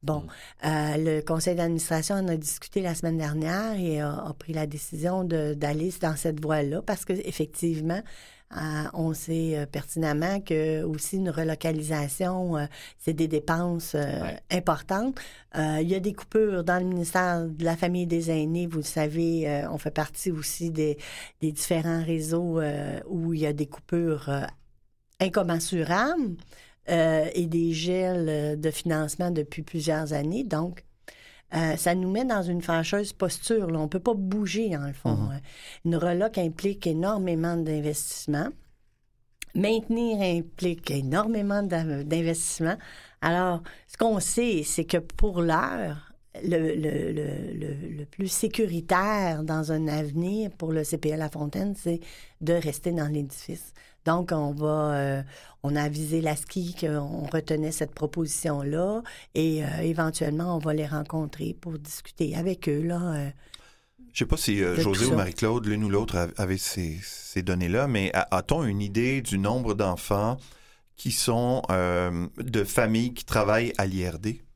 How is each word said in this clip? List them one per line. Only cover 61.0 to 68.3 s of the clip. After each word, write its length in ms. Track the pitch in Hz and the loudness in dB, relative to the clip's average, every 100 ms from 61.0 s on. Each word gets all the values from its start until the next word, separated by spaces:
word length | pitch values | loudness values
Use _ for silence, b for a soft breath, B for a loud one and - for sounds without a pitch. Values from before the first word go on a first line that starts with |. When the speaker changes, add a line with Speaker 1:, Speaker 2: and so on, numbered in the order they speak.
| 151 160 151 - 160 - | -2 -4 -4 -4 -6 -6
Speaker 1:
pour 200 | 175 156 | -8 -10
discuter 580 | 147 - - - 156 165 | -8 -12 -14 -2 -2 0
avec 320 | 170 180 - | -2 -2 0
eux, 140 | 147 | 0
là, 180 | 165 175 175 | 0 0 -2
euh, 160 | 151 143 139 B B B B B B - | -2 -4 -8 B B B B B B -12
Speaker 3:
Je 60 | - | -2
sais 60 | 117 | 2
pas 100 | - | 2
si, 260 | - 101 | 2 4
euh, 100 | 92 | 4
Speaker 1:
de 100 | 87 | 4
tout 120 | 165 | 4
Speaker 3:
José 120 | 95 120 | 6 6
ou 40 | |
Speaker 1:
ça. 60 | - | 4
Speaker 3:
Marie-Claude, 500 | 95 - 110 117 107 | 2 2 2 2 2
l'une 180 | 104 | 2
ou 40 | 107 | 4
l'autre, 280 | 98 120 92 | 2 2 2
a-, 220 | 87 - | 0 0
avait 160 | 95 95 | 0 0
ces, 400 | - - 85 78 | 0 -2 -4 -4
ces 400 | 101 - - - | -10 -14 -6 -4
données-là, 460 | 90 90 87 101 139 | 0 2 2 2 2
mais 220 | 117 95 | 2 2
a-, 140 | - 92 | 2 2